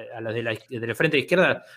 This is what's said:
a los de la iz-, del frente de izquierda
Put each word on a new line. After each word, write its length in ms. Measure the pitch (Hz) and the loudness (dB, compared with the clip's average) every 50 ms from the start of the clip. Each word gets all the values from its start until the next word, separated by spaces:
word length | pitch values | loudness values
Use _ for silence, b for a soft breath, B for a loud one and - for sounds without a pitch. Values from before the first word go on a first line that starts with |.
| 110 110 117 | -10 -12 -12
a 40 | 113 | -8
los 140 | 113 113 110 | -6 -6 -4
de 80 | 120 113 | -4 -2
la 100 | 117 110 | -4 -4
iz-, 140 | - - _ | -6 -6 _
del 280 | 127 113 117 117 113 | -8 -6 -4 -4 0
frente 200 | - 156 156 156 | 2 2 2 2
de 60 | 139 117 | 2 2
izquierda 420 | - 175 185 175 143 120 B B B B | 2 4 4 4 4 2 B B B B